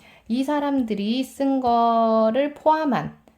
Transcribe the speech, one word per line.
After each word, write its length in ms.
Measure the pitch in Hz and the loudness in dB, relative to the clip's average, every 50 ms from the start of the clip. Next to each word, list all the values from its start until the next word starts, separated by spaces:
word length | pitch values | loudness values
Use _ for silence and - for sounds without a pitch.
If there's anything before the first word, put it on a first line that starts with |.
| - - - - _ | -20 -20 -20 -18 _
이 160 | - 226 254 269 | -6 -4 -4 -2
사람들이 800 | 277 294 294 285 285 277 269 247 220 214 196 202 214 233 262 262 | -2 -2 -2 -2 -2 -2 -2 -2 -2 -4 -4 -2 -2 -2 -2 -4
쓴 380 | 262 - - 277 269 269 269 | -6 -6 -4 -2 0 0 0
거를 920 | 254 240 233 233 233 233 233 226 226 226 220 220 220 220 220 262 285 294 285 | 0 0 2 2 2 2 2 2 2 2 2 2 2 2 2 0 -2 -2 -2
포함한 640 | - - 311 311 311 311 285 226 156 143 151 - - _ _ _ | -2 0 2 2 2 2 0 -2 -2 -2 -6 -10 -16 _ _ _